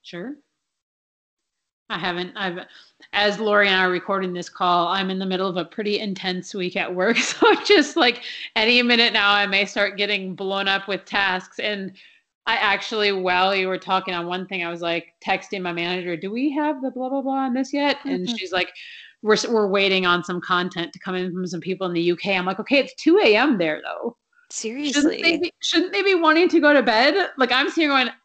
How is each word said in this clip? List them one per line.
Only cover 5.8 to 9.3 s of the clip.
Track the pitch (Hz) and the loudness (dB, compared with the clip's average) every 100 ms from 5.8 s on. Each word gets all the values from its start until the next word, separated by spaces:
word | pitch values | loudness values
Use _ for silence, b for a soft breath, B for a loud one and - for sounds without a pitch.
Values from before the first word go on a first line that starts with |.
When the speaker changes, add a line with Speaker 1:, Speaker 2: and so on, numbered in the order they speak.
| 208 202 | -4 -4
Speaker 1:
intense | 208 185 190 180 175 208 | -4 -6 -6 -6 -8 -6
week | 185 190 | -6 -4
at | 175 180 | -4 -2
work. | 196 233 | 0 0
<laughs> | |
So | - - | -2 4
I'm | 453 392 - | 4 4 6
just, | 403 294 - | 4 4 2
like, | 247 240 B B B - | 0 0 B B B 0
any | 220 247 | 4 4
minute | 240 240 233 | 4 4 4
now, | 214 202 | 4 4